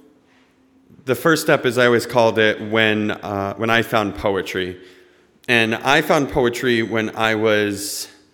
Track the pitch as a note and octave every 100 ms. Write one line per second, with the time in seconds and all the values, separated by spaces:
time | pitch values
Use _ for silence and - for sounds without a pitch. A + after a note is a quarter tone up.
0 | _ _ _ _ _ _ _ _ _ -
1 | C3 A#2+ E3+ D#3 - C#3 B2+ A#2+ B2 A#2+
2 | - B2 A2+ G#2+ G#2+ G#2+ G#2+ A2 A2 G#2+
3 | G#2+ - G2 G2+ G2 - A2+ A#2 A2 A2+
4 | G2+ - G#2+ F#2+ - F#2+ F#2 F2+ - -
5 | _ _ _ _ - A#2+ A2+ A2 B2+ D3+
6 | D3+ D#3+ C3 D3+ A#2+ A#2+ B2+ A#2 G#2+ A2+
7 | A2 A2 A2 A2 A2 G#2+ G#2 G2+ G2+ -
8 | - - _